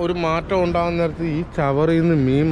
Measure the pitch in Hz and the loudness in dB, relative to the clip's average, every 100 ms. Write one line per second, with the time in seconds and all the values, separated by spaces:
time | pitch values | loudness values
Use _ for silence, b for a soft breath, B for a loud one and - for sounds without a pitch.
0 | 170 175 165 165 165 190 175 170 175 170 | -2 -2 0 -2 -2 0 0 0 0 0
1 | 165 147 165 151 170 - 139 139 160 165 | -2 -2 -4 -4 -4 -2 0 2 2 2
2 | 170 156 131 139 160 | 2 2 2 2 2